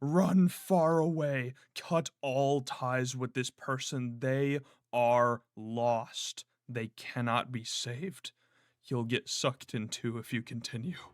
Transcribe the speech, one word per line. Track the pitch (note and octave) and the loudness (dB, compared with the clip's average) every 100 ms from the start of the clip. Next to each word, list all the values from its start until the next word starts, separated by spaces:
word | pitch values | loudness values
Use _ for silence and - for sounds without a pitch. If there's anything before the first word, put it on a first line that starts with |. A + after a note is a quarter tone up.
Run | C#3 E3 F#3 F#3 F3+ | 4 4 6 6 4
far | - - F#3 D#3+ E3 | 2 0 4 6 4
away! | D#3+ D#3+ D3 C#3 B2 C3 _ - | 4 2 0 -2 -4 -8 _ -14
Cut | - E3+ C3 _ | -2 -2 -2 _
all | C#3 C3 C#3 C#3+ | -2 2 4 2
ties | C3+ - B2+ B2+ B2+ C3 | 0 -4 -2 0 -2 -2
with | B2 | -4
this | C3 B2 | -2 -4
person. | - - C3 - C#3 B2 A#2 | -6 -4 -4 -2 -4 -4 -4
They | C3 C3+ C#3+ C#3 C3+ _ _ | -2 2 2 0 -4 _ _
are | A#2+ A#2+ A#2+ A#2+ A#2 _ - | 2 6 6 6 2 _ -14
lost. | G#2+ A#2 A#2+ A#2 A#2 - - - - _ _ | -6 0 2 2 -2 -8 -8 -10 -16 _ _
They | A#2+ A2+ - | -6 -6 -10
cannot | - - A#2+ A#2 - | -10 -4 0 0 0
be | A#2 | -6
saved. | A2 - - A#2+ F#3 C#3+ - _ _ _ _ _ - | -6 -6 -6 -8 -8 -10 -16 _ _ _ _ _ -6
You'll | B2+ A#2 | -4 0
get | A#2+ - | -2 -2
sucked | - C#3 C3 - | -2 -2 -2 -8
into | A#2+ G#2+ - A#2+ A#2 | -6 -6 -4 -4 -6
if | A2 | -4
you | A#2+ | -6
continue. | A2+ A#2+ - A#2+ B2 F3 - | -4 -10 -8 -8 -8 -8 -12